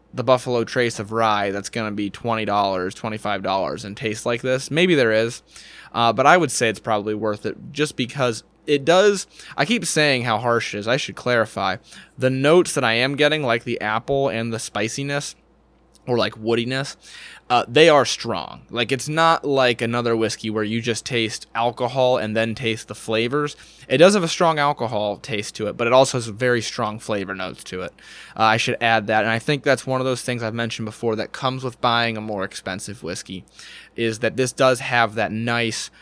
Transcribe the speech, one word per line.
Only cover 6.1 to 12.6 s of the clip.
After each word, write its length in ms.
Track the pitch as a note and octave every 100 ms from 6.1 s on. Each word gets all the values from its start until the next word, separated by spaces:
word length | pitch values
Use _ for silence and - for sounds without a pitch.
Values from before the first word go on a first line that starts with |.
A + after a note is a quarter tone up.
but 140 | A2+ C#3
I 100 | F3+
would 160 | D#3
say 160 | - A2+
it's 120 | G2+
probably 340 | A#2 G#2+ G#2
worth 320 | G#2+ G#2+ G#2 A2
it 100 | - -
just 240 | C#3 D3 -
because 460 | A#2+ C#3+ B2 A2+ - _ -
it 180 | D3
does. 440 | C#3 F3+ G#3 G3 - - - -
I 80 |
keep 200 | D3 A#3
saying 380 | E3 D#3+ D3 B2+
how 160 | A#2+ A2
harsh 360 | B2 A#2 -
it 40 | G#2
is. 100 | G#2+
I 80 | C3
should 180 | -
clarify. 640 | - B2 A#2+ G#2+ - G2 F#2 - - - -
The 120 | B2+
notes 440 | C3 C#3 F3+